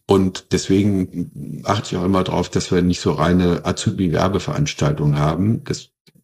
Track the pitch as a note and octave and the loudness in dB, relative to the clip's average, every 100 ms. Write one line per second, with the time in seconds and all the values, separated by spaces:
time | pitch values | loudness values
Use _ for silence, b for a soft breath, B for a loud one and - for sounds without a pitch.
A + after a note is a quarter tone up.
0 | - G2 F#2 - - F#2 - G2 G#2 F#2+ | 2 2 2 -2 -4 -2 2 2 2 0
1 | F2+ F2 E2+ - - - - G#2 - F#2 | -2 -6 -8 -10 -12 -8 -4 -4 -2 -2
2 | F2+ F#2+ F#2 F2 F2+ F#2+ - F2+ F2+ F2 | 2 2 0 -2 -2 -2 0 2 2 0
3 | F#2 D2 D#2+ F2+ F2 E2 F2+ E2+ A2 F#2+ | 0 0 2 4 2 0 -2 -2 -2 0
4 | F#2 E2 F#2 G2 D#2+ C#2+ D2 - D2 D2 | 0 0 0 -2 -2 -2 -2 -2 -2 0
5 | D2 D2 D2 E2 G#2 A#2 - - - _ | 0 2 0 0 0 0 -4 -10 -12 _
6 | _ _ | _ _